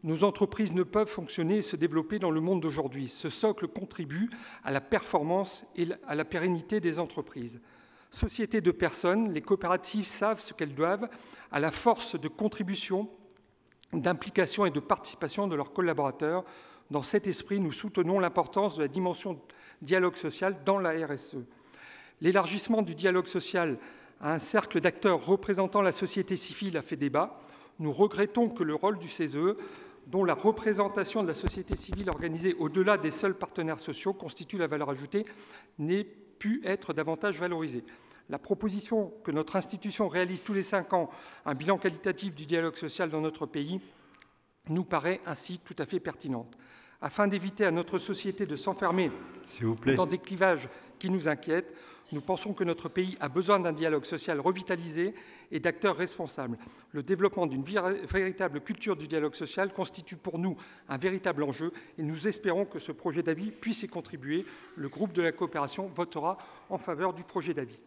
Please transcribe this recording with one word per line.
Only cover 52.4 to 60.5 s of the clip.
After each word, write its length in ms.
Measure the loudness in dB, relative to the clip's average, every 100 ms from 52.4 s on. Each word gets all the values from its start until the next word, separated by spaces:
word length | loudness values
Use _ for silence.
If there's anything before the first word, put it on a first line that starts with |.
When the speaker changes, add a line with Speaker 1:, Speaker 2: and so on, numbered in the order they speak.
| -2
Speaker 1:
que 120 | -2 0
notre 240 | 0 -2
pays 260 | -2 -2 -2
a 80 | -2
besoin 300 | 0 6 6
d'un 120 | 4
dialogue 320 | 0 2 2
social 380 | 0 -6 -2 2
revitalisé 720 | 2 0 -2 -4 -2 -2 -2 -2 -18 -20 -8
et 120 | -2
d'acteurs 340 | -2 2 2 2
responsables. 640 | -2 -4 -8 -6 -6 -6 -10 -20 -10
Le 120 | -8
développement 440 | -2 2 4 4 0
d'une 160 | 0
vira-, 300 | -2 0 0
véritable 640 | -2 -2 0 0 0 -2 -2
culture 380 | -6 -6 -2 -2
du 100 | 0
dialogue 260 | 0 0
social 400 | -2 -6 -2 -2
constitue 440 | -2 -6 -8 -14 -10
pour 200 | -6 -2
nous 200 | -2